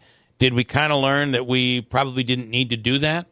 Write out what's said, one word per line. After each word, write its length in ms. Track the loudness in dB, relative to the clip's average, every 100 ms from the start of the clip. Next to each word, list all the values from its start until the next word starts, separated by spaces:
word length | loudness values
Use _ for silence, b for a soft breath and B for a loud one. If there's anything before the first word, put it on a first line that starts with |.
| b b b 0
Did 160 | 2
we 100 | 2
kinda 320 | 0 0 2 2
learn 360 | 2 2 0
that 140 | 0 0
we 360 | 0 2 0
probably 400 | -2 -2 0 -2
didn't 260 | -2 -2 -2
need 220 | -2 -2
to 80 | -2
do 200 | -2 0
that? 260 | 0 -2 -6